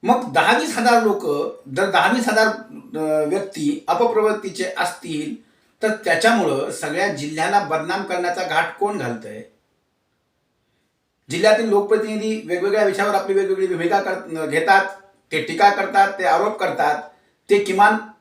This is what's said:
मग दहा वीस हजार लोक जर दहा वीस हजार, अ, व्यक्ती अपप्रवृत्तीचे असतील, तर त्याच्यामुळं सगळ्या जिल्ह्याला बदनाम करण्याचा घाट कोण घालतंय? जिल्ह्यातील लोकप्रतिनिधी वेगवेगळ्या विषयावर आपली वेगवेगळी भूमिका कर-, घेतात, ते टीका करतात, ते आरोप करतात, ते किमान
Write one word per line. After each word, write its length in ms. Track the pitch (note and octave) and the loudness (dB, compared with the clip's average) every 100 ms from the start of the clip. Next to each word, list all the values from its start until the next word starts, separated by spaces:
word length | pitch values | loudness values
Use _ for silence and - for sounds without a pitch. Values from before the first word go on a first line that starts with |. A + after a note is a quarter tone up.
मग 300 | F#3+ B3 - | 4 2 4
दहा 240 | D3 E3+ A#3+ | 2 4 2
वीस 200 | D4+ - | 0 0
हजार 260 | A3+ A#3+ | 4 4
लोक 220 | A3 G3 E3+ C#3+ - - C#3 C3+ | 4 0 -2 -2 -4 -8 -8 -2
जर 140 | G3 | 2
दहा 220 | F3 - | 2 2
वीस 180 | B3 A#3 | 2 0
हजार, 180 | A3 A3 - - - - D#3 | 2 2 0 -12 -20 -12 -6
अ, 300 | D#3 D#3 D3+ | -2 0 0
व्यक्ती 560 | G3 G3 - D3 D3 - | -2 -4 -4 -4 -4 -2
अपप्रवृत्तीचे 800 | F3 A#3 G#3+ G#3+ G#3 F#3+ E3+ F3+ - | 0 2 2 2 0 -6 -6 -6 -4
असतील, 640 | F3 - - D3+ - A#3 _ _ _ _ | -6 -6 -8 -6 -6 -10 _ _ _ _
तर 60 | G#3+ G#3+ F#3 | -4 -2 -2
त्याच्यामुळं 680 | E3 A3 A#3 D#3+ C3+ C#3+ | 2 4 2 2 -2 -4
सगळ्या 360 | - D3+ E3 F#3+ | -6 -6 -2 -2
जिल्ह्याला 520 | C#3 D3 D#3 E3 G3+ | -4 -8 -4 0 0
बदनाम 440 | D#3+ D#3+ E3+ G3 | 0 -4 -2 -6
करण्याचा 400 | F#3 F3+ F3+ F3+ | -4 -4 -2 -4
घाट 200 | F3+ D#3 - - | -2 -2 -2 -2
कोण 180 | G4+ G#3 | -4 -2
घालतंय? 440 | B2 A2+ G#2+ G#2+ A#2 _ _ _ _ _ _ _ _ _ _ _ _ _ _ _ _ _ _ | -6 -8 -12 -16 -18 _ _ _ _ _ _ _ _ _ _ _ _ _ _ _ _ _ _
जिल्ह्यातील 400 | E3 G#3+ G#3+ A3+ | 2 4 4 4
लोकप्रतिनिधी 720 | G3+ G3+ A3 A3 G#3+ A3 A3 D#3 | 2 2 0 0 -4 -2 -4 -4
वेगवेगळ्या 380 | F3 G3 G#3+ | -4 0 2
विषयावर 320 | G#3 G3 G3+ G3 | 2 2 0 0
आपली 200 | G3+ G3 | 0 0
वेगवेगळी 320 | F#3+ F#3+ F#3+ | 0 0 -2
भूमिका 340 | F3 E3+ G3 | 0 0 0
कर-, 440 | F#3+ F3+ - D#3+ D3+ | 0 -6 -8 -8 -2
घेतात, 400 | D#3 E3 G3 F#3+ - _ _ _ | -2 4 2 2 -8 _ _ _
ते 100 | D#3 | -6
टीका 280 | D#3 E3 G3+ | -4 2 2
करतात, 440 | G3+ G3 G3 G3 - | 4 0 2 2 2
ते 40 | |
आरोप 360 | F3+ - G#3 - | 0 2 0 -2
करतात, 420 | F3+ - D3+ D3 - _ _ _ _ | -4 0 -2 -2 -8 _ _ _ _
ते 100 | G3+ | 2
किमान 360 | G3+ F#3+ G#3 A3 - - | 2 4 4 4 -6 -20